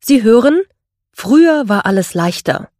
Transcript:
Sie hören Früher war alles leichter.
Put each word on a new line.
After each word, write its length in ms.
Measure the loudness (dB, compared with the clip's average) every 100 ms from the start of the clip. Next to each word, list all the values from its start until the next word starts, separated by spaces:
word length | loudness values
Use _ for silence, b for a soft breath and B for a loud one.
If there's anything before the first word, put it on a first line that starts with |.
| 0
Sie 140 | 0
hören 400 | 4 2 2 0 -4 _ _ _ _
Früher 580 | -18 0 2 4 2 -2
war 160 | -2
alles 300 | 0 -2 -2
leichter. 560 | -4 -4 -4 -6 -6 -8 _